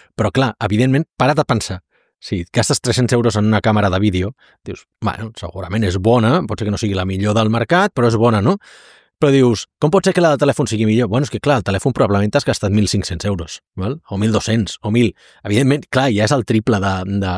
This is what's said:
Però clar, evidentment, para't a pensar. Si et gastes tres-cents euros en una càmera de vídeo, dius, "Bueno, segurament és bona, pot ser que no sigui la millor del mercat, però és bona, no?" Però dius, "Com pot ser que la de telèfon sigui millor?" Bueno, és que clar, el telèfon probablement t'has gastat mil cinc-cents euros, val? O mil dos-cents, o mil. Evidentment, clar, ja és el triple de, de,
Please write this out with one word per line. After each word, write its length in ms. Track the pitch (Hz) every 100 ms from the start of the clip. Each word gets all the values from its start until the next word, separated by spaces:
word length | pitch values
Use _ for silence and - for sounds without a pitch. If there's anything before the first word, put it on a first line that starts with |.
| _
Però 160 | - 107
clar, 180 | 131 131 -
evidentment, 440 | 107 104 131 135 160 -
para't 240 | 131 151
a 40 | -
pensar. 340 | 113 - 92 - _ _ _
Si 220 | - 95
et 60 | 85
gastes 280 | - 113 135
tres-cents 320 | 127 120 123
euros 220 | 120 117 107
en 100 | 104
una 120 | 107
càmera 280 | 110 107 101
de 80 | 92
vídeo, 320 | 104 92 95 - _ _
dius, 220 | - - _ _
"Bueno, 300 | 107 - 113 110
segurament 460 | 82 - 90 107
és 140 | 104 92
bona, 420 | 101 120 110 147 147
pot 120 | 107
ser 80 | 107
que 80 |
no 40 | 98
sigui 140 | 107 95
la 80 | 92
millor 280 | 95 104 104
del 120 | 110
mercat, 440 | 113 113 175 185
però 160 | - 120
és 80 | 113
bona, 240 | 117 110
no?" 160 | 107 202 - - - - _ _
Però 100 | 147
dius, 380 | 139 123 110 - _
"Com 140 | 151
pot 100 | 185
ser 100 | 190 180
que 60 |
la 80 | 170
de 80 | 139
telèfon 240 | 143 131 135
sigui 220 | 107 110
millor?" 180 | 110 117
Bueno, 160 | 113 143
és 20 |
que 80 | 107
clar, 220 | 143 135
el 40 |
telèfon 300 | 101 98 139
probablement 380 | 120 113 101 104
t'has 120 | 147 -
gastat 240 | - 104
mil 140 | 104 101
cinc-cents 380 | 104 - 85 104
euros, 320 | 95 80 - _ -
val? 220 | 95 156 -
O 80 | 98
mil 140 | 110
dos-cents, 440 | 107 - 113 98 -
o 80 | 107
mil. 220 | 113 117 - - _ 101
Evidentment, 380 | 104 135 143 -
clar, 220 | 131 135 101
ja 100 | 107
és 80 |
el 80 | 143 113
triple 320 | 113 113 107
de, 120 | 98 95 95 101
de, 140 | 95